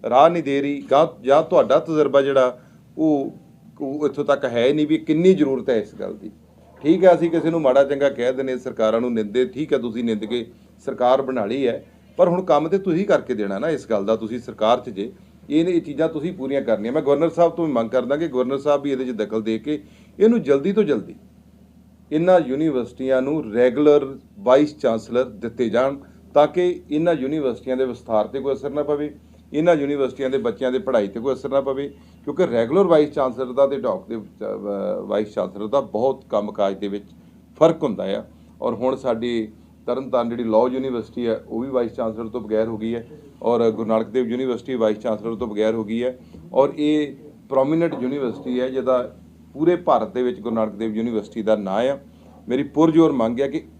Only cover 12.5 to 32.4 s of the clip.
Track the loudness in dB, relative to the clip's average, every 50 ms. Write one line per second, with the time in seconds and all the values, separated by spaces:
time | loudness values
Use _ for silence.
12.5 | 2 2 2 0 -2 -2 -2 -2 -2 -2 0 2 0 0 0 -2 -4 -4 -2 -4
13.5 | -4 -4 -4 -4 -4 -4 -4 -2 -2 -2 0 0 -2 -2 -2 -8 -8 -10 -10 -12
14.5 | -6 -2 2 2 2 2 0 -10 -8 -8 -8 -8 -10 -16 -20 -20 _ -20 -10 -2
15.5 | 0 0 2 2 0 -2 -2 -4 -2 -2 -2 -2 -2 -4 -6 -6 -6 -6 -6 -4
16.5 | -2 -2 0 0 -2 -2 -2 -4 -4 -2 2 2 2 2 2 -2 2 2 2 2
17.5 | 2 -2 -4 -2 0 -2 -2 0 -2 -2 0 0 -2 -2 -2 -2 -2 -2 -2 0
18.5 | -2 -2 0 0 0 0 0 -2 -4 -4 -4 -6 -4 -4 -4 -4 -4 -4 -2 -2
19.5 | -4 -4 -4 -6 -6 -6 -8 -16 -20 _ -20 -20 _ 2 4 4 4 2 2 2
20.5 | 2 2 2 0 2 2 2 2 0 -2 -2 -10 -16 -20 -20 -20 _ -20 _ -20
21.5 | _ _ -20 _ _ -20 -20 _ -20 _ -12 _ -4 0 4 6 6 6 4 2
22.5 | -2 0 0 0 0 -2 -4 -4 -8 -8 -2 0 0 2 2 0 -2 -4 -4 -4
23.5 | 2 4 4 4 4 4 6 6 6 6 4 0 -10 -14 _ -20 -20 -4 2 4
24.5 | 6 6 4 2 -2 -2 -2 0 0 0 -4 -2 0 0 0 -2 -6 -10 -10 -10
25.5 | -4 -2 -2 0 2 2 0 0 -2 -6 -14 -20 -20 -20 -20 0 4 4 4 4
26.5 | 2 0 0 0 -2 -4 -8 -4 -2 0 2 0 0 0 -2 -4 -4 -2 -2 -2
27.5 | -4 -4 -4 -4 -2 -2 -2 -2 -4 -10 -6 0 0 0 0 0 -4 -6 -4 -4
28.5 | -4 -4 -6 -6 -4 -4 -2 -2 -2 -2 -2 -8 -8 -14 -20 -20 -20 -20 -20 -6
29.5 | -4 0 4 4 4 4 2 -2 0 0 0 -2 -2 -4 -4 -2 -2 0 0 -2
30.5 | -4 -2 -2 -2 -2 -2 -2 0 0 0 0 0 -4 -6 -4 -4 -4 -4 -6 -2
31.5 | -2 0 0 0 -4 -4 -6 -8 -10 -16 -20 -20 -20 -14 -10 -8 -2 -2